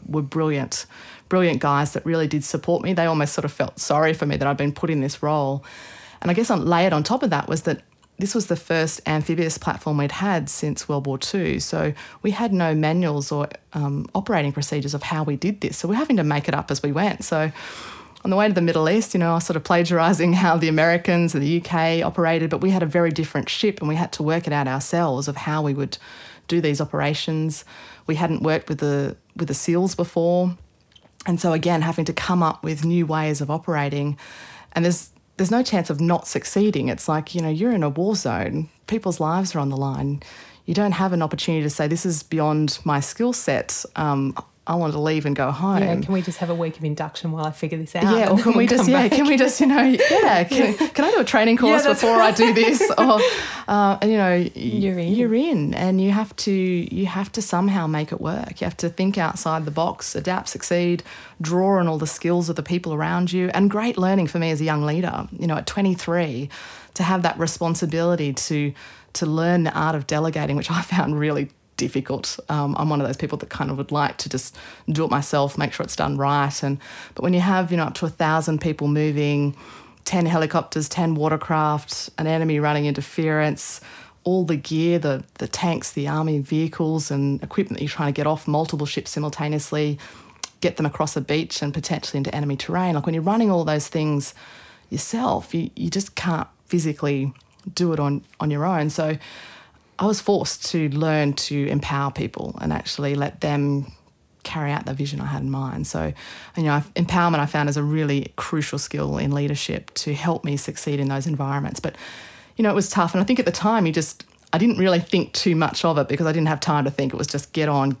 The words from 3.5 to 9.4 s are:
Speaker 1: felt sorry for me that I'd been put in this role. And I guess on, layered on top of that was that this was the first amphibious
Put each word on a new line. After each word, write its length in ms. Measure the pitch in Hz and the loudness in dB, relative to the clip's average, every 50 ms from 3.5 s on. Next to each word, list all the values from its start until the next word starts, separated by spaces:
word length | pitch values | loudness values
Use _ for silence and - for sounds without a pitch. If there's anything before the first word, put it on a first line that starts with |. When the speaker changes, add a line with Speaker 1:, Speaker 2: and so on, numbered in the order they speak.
Speaker 1:
felt 260 | - - 139 - - - | -4 -4 -6 -4 -4 -6
sorry 360 | - - 151 151 160 156 156 | -2 2 2 4 4 2 2
for 120 | 156 156 | 0 0
me 100 | 147 143 | -2 0
that 120 | 135 139 139 | 0 0 0
I'd 80 | 143 | 0
been 160 | 139 143 143 | 0 0 -2
put 180 | 147 - - 160 | -2 -2 -2 0
in 100 | 160 143 | 0 0
this 220 | 131 143 - - | 0 -2 -4 -2
role. 420 | - 147 156 151 143 135 139 139 - - - - - - - - - - - - | -2 0 0 2 0 0 -2 -4 -6 -12 -20 -20 -20 -20 -20 -20 -20 -20 -12 -4
And 80 | - 175 | -2 0
I 40 | 175 | 2
guess 160 | 208 233 - | 2 2 2
on, 140 | 220 160 - | 2 2 2
layered 260 | 165 175 170 180 190 | 2 4 4 4 4
on 120 | 160 151 147 | 4 2 2
top 180 | - 226 269 | 2 0 0
of 80 | 294 208 | 2 2
that 180 | 151 143 - - | 0 0 0 -2
was 140 | 160 151 | -2 -2
that 200 | - 170 143 - - _ _ _ _ _ _ - | 0 -2 -4 -4 -8 _ _ _ _ _ _ -4
this 160 | 202 196 - | -4 -2 -2
was 120 | 233 190 | -2 -2
the 100 | - 170 | -2 -4
first 440 | 160 - - 165 165 160 156 - - - | -4 -2 -2 0 0 0 0 -2 -6 -4
amphibious 520 | - 156 156 151 - 165 165 | -2 -2 -2 0 0 0 0